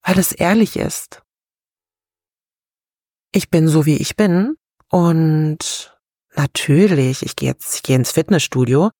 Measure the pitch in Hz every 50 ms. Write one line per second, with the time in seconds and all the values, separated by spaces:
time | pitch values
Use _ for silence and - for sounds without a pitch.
0 | _ - 185 190 180 - - - 170 175 208 226 214 - - - - - - -
1 | - _ - - _ _ _ _ _ _ _ _ _ _ _ _ _ _ _ _
2 | _ _ _ _ _ _ _ _ _ _ _ _ _ _ _ _ _ _ _ _
3 | _ _ _ _ _ _ - 196 - _ - 165 160 160 151 160 143 156 151 -
4 | 208 - - - 214 196 170 180 202 254 320 _ _ _ _ _ _ _ - 180
5 | 170 170 165 160 160 156 156 156 156 151 151 - - - - - - - _ _
6 | _ _ _ _ _ _ _ - 143 139 _ - - - 139 156 202 208 180 139
7 | 131 127 131 - - - - - 139 131 131 _ - - - - - - 135 131
8 | 120 - - 160 160 - 202 156 - - - 131 127 117 131 143 180 220 _